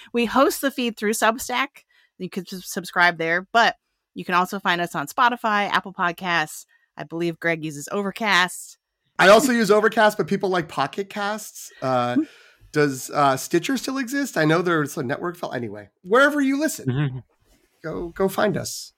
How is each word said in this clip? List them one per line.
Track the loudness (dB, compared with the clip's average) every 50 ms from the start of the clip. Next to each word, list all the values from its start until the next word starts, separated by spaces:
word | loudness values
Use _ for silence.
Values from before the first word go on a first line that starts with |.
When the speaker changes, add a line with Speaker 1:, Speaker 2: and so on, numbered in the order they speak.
| -16 -4
Speaker 1:
we | -2 -2 -2
host | 2 4 4 4 4 2 0
the | -4 -4
feed | -2 -2 -4 -4 -4
through | -2 -4 -2
Substack. | 0 2 2 2 0 0 -4 -6 -4 -4 -4 -6 _ -16 _ _ _ _ _ _ _
You | -12 -12 -10
can | -8 -10 -10 -10
s-, | -12 -14 -12
subscribe | -10 -10 -10 -10 -2 2 4 4 4 4 2
there, | 0 0 0 -2 -2 0 2
but | 4 4 4 2 -2 _ _ _ _ _ _ _
you | -12 -4
can | 0 0
also | 2 2 0 -4 -4
find | -2 0 0 0
us | -2 -4 -4
on | -6 -8
Spotify, | -4 0 2 2 2 2 0 -2 0 0 0 0 0
Apple | 0 -2 -2 -4 -4
Podcasts. | -2 -2 -2 -2 -4 -4 -2 0 0 0 -2 -6 -14 -18 _ _ _ _ _ _
I | -14 -12
believe | -10 -6 -4 -4 -4 -4 -2
Greg | -2 -2 -2 -2 -4
uses | -8 -8 -10 -10 -6
Overcast. | -6 -4 -4 -6 -6 -4 0 2 2 2 2 0 -2 -10 -16 -18 -20 _ _ _ _ _ _ _ _ 4
Speaker 2:
I | 8 8
also | 8 8 8 4
use | 2 2 4 4
Overcast, | 4 4 4 2 4 4 4 4 4
but | 2 0
people | 0 0 0 0 0
like | 0 -2 -2
Pocket | -2 -2 -2 -2 -2 -4 -6 -8 -8
Casts. | -6 -6 -4 -4 -4 -6 -10 -14 -16 -18 -20 -20 -12 -6
Uh, | -4 0 0 0 0 0 0
Speaker 1:
Hmm. | -2 -2 -4 -8 -18 -20 -20 _ _ -20 _
Speaker 2:
does, | 0 0 0 0 0 -4 -10 -4
uh, | 0 2 4 4 2
Stitcher | 0 -2 -2 -2 0 0 0 -2
still | -2 -4 -4 -4 -4
exist? | -6 -4 -4 -4 -4 -2 -2
I | 0 2
know | 2 2 2
there's | 2 2 0 0 0 -2 -4
a | -6 -4
network | -4 -6 -6 -6 -8 -8
file. | -8 -8 -6 -6
Anyway, | -6 -6 -8 -10 -14 -16 -20 _ _ -4
wherever | 2 4 4 6 4 4 2
you | 0 0 0 0
listen, | 0 -2 -4 -4 -4
Speaker 3:
Mm-hmm. | -2 0 0 -2 -2 -4 -8 -14 _ _ _ _ _ _ _ _ _ _ _ -10
Speaker 2:
go, | -8 -8 -8 -8 -8
go | -4 -2 -2
find | 0 0 0 0 0 0
us. | -2 -6 -8 -10 -12 -14 -16 _